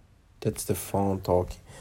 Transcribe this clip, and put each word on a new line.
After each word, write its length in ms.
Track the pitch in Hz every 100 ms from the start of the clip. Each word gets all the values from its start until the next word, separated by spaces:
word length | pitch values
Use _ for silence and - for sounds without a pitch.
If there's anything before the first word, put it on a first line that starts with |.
| - - _ -
That's 240 | - 214
the 120 | - 101
fawn 460 | - 95 98 98
talking. 380 | 92 90 90 - - -